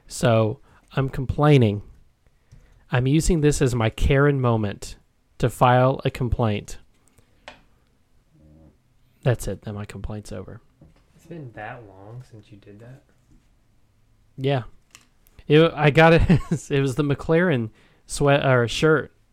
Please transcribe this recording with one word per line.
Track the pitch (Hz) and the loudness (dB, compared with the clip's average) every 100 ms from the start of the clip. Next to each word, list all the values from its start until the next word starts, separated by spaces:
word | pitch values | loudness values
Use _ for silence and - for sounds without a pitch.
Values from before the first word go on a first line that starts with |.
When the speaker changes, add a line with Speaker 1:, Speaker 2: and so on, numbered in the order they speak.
| - | -18
Speaker 1:
So | - 123 113 110 - _ _ _ - | -2 2 2 2 -4 _ _ _ -6
I'm | 131 | -4
complaining. | - 127 - 147 143 113 101 - - _ _ _ _ _ - _ _ _ | -4 -6 0 4 6 4 0 -10 -20 _ _ _ _ _ -20 _ _ _
I'm | 131 131 | -2 0
using | 156 - 175 | 0 2 2
this | 147 139 | 2 2
as | 135 | 0
my | 120 110 | 0 -2
Karen | - - 139 143 139 | 0 2 4 2 2
moment | 127 113 104 95 - - _ _ _ - | 0 0 -2 -8 -14 -20 _ _ _ -4
to | 123 | -4
file | - 127 127 127 135 | 2 4 4 2 0
a | 135 | -4
complaint. | - 123 - 113 104 - - - _ _ _ _ _ - - _ _ _ _ _ _ _ 76 76 _ 80 _ _ _ _ _ | -4 -4 -2 -2 -4 -8 -16 -20 _ _ _ _ _ -20 -20 _ _ _ _ _ _ _ _ _ _ _ _ _ _ _ _
That's | 135 113 - | -4 -2 -4
it. | 95 | -10
Then | - | -12
my | 101 | -12
complaint's | 104 101 - 107 101 | -14 -14 -12 -14 -14
over. | 107 92 101 _ _ - _ _ | -16 -16 -20 _ _ -20 _ _
Speaker 2:
It's | _ - | _ -20
been | 165 131 | -18 -18
that | 110 107 123 107 | -16 -16 -16 -20
long | 95 101 120 127 | -20 -20 -20 -20
since | 110 - | -20 -20
you | 101 | -20
did | 104 104 | -20 -20
that? | 117 131 _ _ _ _ _ _ _ _ _ _ _ _ _ - | -20 -20 _ _ _ _ _ _ _ _ _ _ _ _ _ -8
Speaker 1:
Yeah. | 135 135 - - _ - _ _ _ - - | -4 -4 -6 -16 _ -20 _ _ _ -16 2
It, | 151 165 | 4 4
I | 143 147 | 2 0
got | 135 165 | 4 6
it. | 165 | 6
<laughs> | - 143 - - - | 4 2 0 -8 -4
It | 139 | -2
was | 139 123 | -2 -2
the | |
McLaren | 147 139 - 165 180 131 110 - _ _ - | -2 -4 0 0 2 0 -4 -10 _ _ -16
sweat | - 143 139 143 | -2 0 2 2
or | 127 117 | 2 0
shirt | - 156 151 - _ _ | 0 2 0 -2 _ _